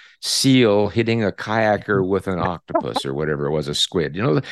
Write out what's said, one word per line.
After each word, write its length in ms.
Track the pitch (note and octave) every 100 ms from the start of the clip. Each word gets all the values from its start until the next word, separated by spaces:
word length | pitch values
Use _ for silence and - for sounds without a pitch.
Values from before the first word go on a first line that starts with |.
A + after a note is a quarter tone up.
| - -
seal 680 | - - C3+ C3 A2+ G2+ G#2
hitting 360 | A2+ A2 A#2
a 80 | G#2
kayaker 720 | - - A2+ A2 G2+ F#2+ G2 F#2
with 200 | F#2+ G2
an 100 | F2+
octopus 680 | F2+ E2+ - D#2 B1+ - C#2
or 80 |
whatever 320 | C#2 D#2 D2 C#2+
it 40 |
was, 140 | D#2 C#2+
a 60 |
squid. 400 | D2+ - F2+ D2 D#2
You 60 |
know, 180 | B2+ D3 -